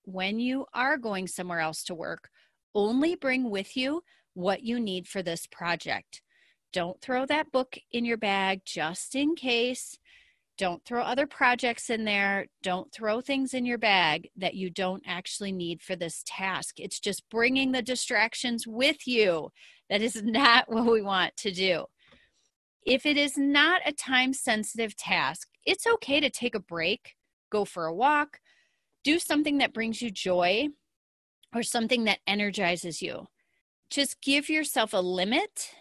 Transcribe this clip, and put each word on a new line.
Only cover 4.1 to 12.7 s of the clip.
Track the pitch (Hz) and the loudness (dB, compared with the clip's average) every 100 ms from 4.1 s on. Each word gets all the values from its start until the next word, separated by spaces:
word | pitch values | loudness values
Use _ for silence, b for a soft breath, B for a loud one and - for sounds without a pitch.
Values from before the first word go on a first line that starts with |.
| b b | b b
what | 185 180 190 | -4 -2 0
you | 226 240 | -2 -2
need | 214 185 180 | -2 -4 -6
for | 196 | -6
this | 175 170 - | -4 -6 -8
project. | - 175 170 151 104 - - _ b b b _ | -8 -4 -4 -2 -6 -8 -20 _ b b b _
Don't | 180 175 - | -4 -4 -6
throw | - 254 269 | -4 -2 0
that | 302 311 | 0 0
book | 262 254 - _ | 0 -2 -8 _
in | 233 | -4
your | 233 226 | -2 0
bag | 214 196 190 190 | 0 2 2 0
just | - - 156 180 - 262 | -4 -4 -4 -4 -6 0
in | 294 | 0
case. | 339 254 233 247 254 - - b b b b b - | 0 0 0 0 -2 -10 -16 b b b b b -4
Don't | 185 170 | -4 -4
throw | - 240 | -4 -2
other | 233 247 285 | 0 0 -2
projects | - 254 247 247 226 - | 2 2 4 0 -4 -4
in | 226 | -2
there. | 214 202 196 196 - _ | 0 2 2 0 -4 _
Don't | 190 | -4